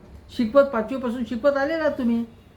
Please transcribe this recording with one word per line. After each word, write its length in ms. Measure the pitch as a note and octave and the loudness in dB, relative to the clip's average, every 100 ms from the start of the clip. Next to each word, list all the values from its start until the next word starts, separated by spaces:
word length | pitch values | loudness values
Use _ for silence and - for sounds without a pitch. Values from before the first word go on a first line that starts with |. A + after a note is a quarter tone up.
| - - - - | -16 -20 -10 -4
शिकवत, 260 | A3 C#4 | 2 4
पाचवीपासून 640 | C#4 A#3+ - C4+ B3 B3 | 4 2 -4 -4 -4 -4
शिकवत 320 | A3+ A#3+ C#4+ C#4 | -4 -2 0 2
आलेला 320 | C#4 E4 D4+ | 0 0 -2
तुम्ही 360 | D4 A#3 A#3 A#3 - - | 0 0 0 -2 -10 -18